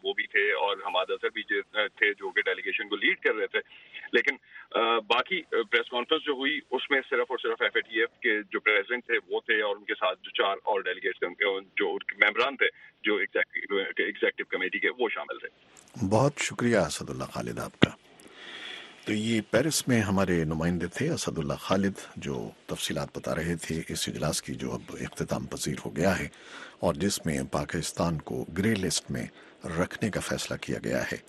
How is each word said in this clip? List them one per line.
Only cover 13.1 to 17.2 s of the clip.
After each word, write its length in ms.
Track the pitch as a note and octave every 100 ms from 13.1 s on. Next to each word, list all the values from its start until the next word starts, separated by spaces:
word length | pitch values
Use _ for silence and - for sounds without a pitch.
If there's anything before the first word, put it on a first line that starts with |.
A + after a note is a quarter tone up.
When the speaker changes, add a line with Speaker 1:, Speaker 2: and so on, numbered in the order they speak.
| G#2
Speaker 1:
ایگزیکٹو-، 640 | G2 - - - - G2 F#2+ -
ایگزیکٹو 460 | F#2 - G#2 -
کمیٹی 360 | G2 F2+ F#2 G2+
کے، 100 | F#2+
وہ 200 | B2 A#2
شامل 280 | - D2+ -
تھے۔ 100 | - _ _ - - - F#2+
Speaker 2:
بہت 240 | A2 C#3 -
شکریہ 400 | - - A#2+ A2
اسد 320 | D#2 - -
اللہ 140 | C2